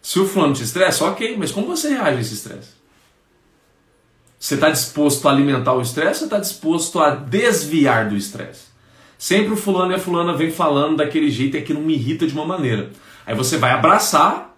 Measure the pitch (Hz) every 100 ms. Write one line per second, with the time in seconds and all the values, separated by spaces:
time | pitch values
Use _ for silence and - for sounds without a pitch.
0 | - 180 196 196 151 127 117 180 190 -
1 | 202 196 226 226 156 196 254 339 302 262
2 | 180 127 110 107 - - - _ _ _
3 | _ _ _ _ _ _ _ _ _ _
4 | _ _ _ _ - 139 156 151 - -
5 | 147 - 147 139 143 135 127 127 120 -
6 | 170 - 320 208 196 - - - - 175
7 | 151 123 131 190 240 208 147 160 139 113
8 | 107 101 98 - - - - _ _ _
9 | - _ - 196 214 214 202 185 180 180
10 | 180 175 175 151 160 160 165 143 147 151
11 | 147 160 151 120 135 151 147 151 156 151
12 | 117 160 156 147 160 185 135 107 95 -
13 | - - - 113 127 165 123 123 160 208
14 | - 147 180 320 -